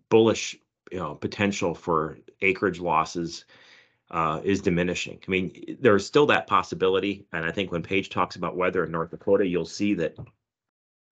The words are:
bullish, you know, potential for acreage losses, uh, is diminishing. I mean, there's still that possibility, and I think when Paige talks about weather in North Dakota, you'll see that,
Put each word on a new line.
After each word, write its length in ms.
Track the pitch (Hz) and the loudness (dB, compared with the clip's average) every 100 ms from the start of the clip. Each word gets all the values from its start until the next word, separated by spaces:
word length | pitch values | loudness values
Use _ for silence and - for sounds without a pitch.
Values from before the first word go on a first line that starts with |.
| _ | _
bullish, 460 | 113 113 101 - - _ _ _ | 6 6 4 -2 -12 _ _ _
you 100 | 92 | -8
know, 160 | 80 73 | -8 -6
potential 600 | - - 101 98 92 80 | -8 -2 -2 0 -2 -2
for 420 | - 80 78 - - - | 0 0 0 -6 -20 -4
acreage 400 | 95 95 101 85 | -2 0 0 -2
losses, 640 | 87 78 82 87 85 - - - - - _ _ - | 0 0 0 -4 -6 -8 -18 -20 -20 -20 _ _ -10
uh, 300 | 85 80 78 | -2 -2 -2
is 180 | - 98 | 0 0
diminishing. 580 | 98 87 90 85 - - - | 2 0 0 -2 -6 -10 -4
I 20 | |
mean, 480 | 92 92 - - - | -2 -2 -6 -14 0
there's 260 | 123 101 98 | 4 4 4
still 200 | 147 143 | 4 4
that 200 | 101 - | 4 2
possibility, 800 | 98 92 85 92 95 98 98 - | 0 0 0 2 2 0 -4 -8
and 140 | 85 80 | -6 -4
I 60 | |
think 200 | 80 95 | -4 -4
when 120 | 85 | -6
Paige 260 | 80 98 95 | -2 -2 -2
talks 260 | 104 90 - | -2 -2 -2
about 200 | 87 87 | -6 -2
weather 280 | 90 87 | 0 0
in 80 | 80 | -2
North 200 | 82 85 | -4 -6
Dakota, 340 | 80 - 98 101 | -6 2 2 2
you'll 200 | 87 82 | -2 -4
see 280 | - 104 98 | -4 -2 0
that, 220 | 78 - - _ _ _ _ _ _ _ _ | -2 -6 -16 _ _ _ _ _ _ _ _